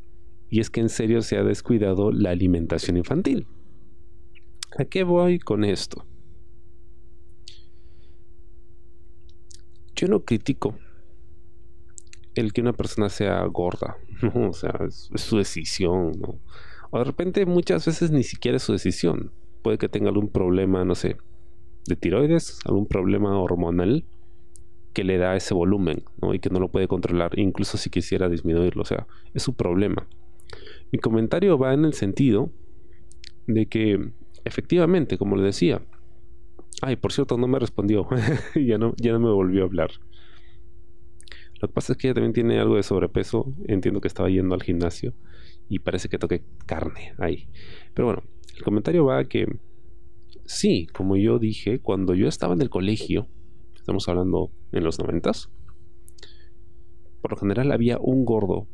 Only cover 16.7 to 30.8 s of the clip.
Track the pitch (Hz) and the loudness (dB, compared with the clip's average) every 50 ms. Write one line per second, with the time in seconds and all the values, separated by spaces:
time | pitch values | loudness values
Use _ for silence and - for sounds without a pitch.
16.7 | - - - - - 113 120 139 139 - 175 190 175 202 202 175 175 175 165 - | -12 -12 -8 -4 -2 0 0 0 -2 -2 -2 0 2 2 4 4 4 4 4 4
17.7 | 185 170 156 165 160 - 175 165 151 143 120 - - - - 120 127 127 - - | 2 2 2 0 0 2 2 4 4 4 2 2 -2 -2 0 2 2 2 2 2
18.7 | 107 92 - 92 87 - - 165 - - - 101 - - - - - - - 113 | 0 2 2 0 0 2 2 2 2 2 -2 -4 -8 -10 -12 -12 -8 -2 0 2
19.7 | 110 107 - 101 - 104 104 101 95 104 104 101 - 98 95 90 90 92 95 95 | 2 2 0 0 0 2 2 2 2 2 2 2 2 2 4 4 4 4 4 4
20.7 | 95 92 90 92 92 - - 95 92 - - - - - - - - - - - | 4 4 4 2 2 2 0 -2 -2 -4 -6 -10 -12 -12 -12 -12 -12 -12 -12 -10
21.7 | - - - - 90 - - 85 85 110 143 151 165 165 - - - - - - | -10 -6 -2 -2 -2 0 2 2 4 4 4 4 4 2 2 -2 -8 -6 0 2
22.7 | - 98 104 107 - 101 90 95 98 101 104 101 98 98 92 87 90 87 87 85 | 2 2 2 2 2 2 4 4 4 4 4 4 2 2 2 2 2 2 2 2
23.7 | 85 87 87 95 123 160 - - - - - - - - - - - - - - | 4 4 4 4 4 2 0 -4 -10 -10 -10 -10 -10 -10 -10 -10 -10 -10 -10 -10
24.7 | - - - - - - 98 92 95 92 90 92 92 95 - - 107 90 85 92 | -10 -10 -10 -6 -4 -2 2 2 4 4 4 4 2 2 2 2 2 4 4 4
25.7 | 101 101 95 82 76 - - - - - 87 92 98 95 - - 90 92 92 87 | 4 4 2 2 0 -2 -4 -8 -6 -2 0 0 0 0 0 0 2 2 2 2
26.7 | - 101 95 90 95 90 87 - 87 85 85 85 87 - 104 95 90 - 98 - | 2 2 2 2 0 0 0 2 2 2 2 2 2 2 2 2 2 0 -2 -2
27.7 | - 98 - - - - 90 - 95 92 92 90 87 82 - 85 82 85 87 90 | -2 -4 -4 -2 -2 -2 0 0 2 2 2 2 2 0 2 2 4 4 4 2
28.7 | - - - - - - - - - - - - - 127 - - 123 - - 90 | 2 0 -2 -2 -2 -4 -4 -6 -10 -12 -10 -6 -6 -4 -2 -2 0 0 0 2
29.7 | 87 92 104 98 90 - - - - - - - - - - - - - - - | 2 2 2 2 0 -2 -4 -6 -10 -10 -12 -12 -10 -10 -10 -10 -10 -10 -10 -10
30.7 | - - | -12 -12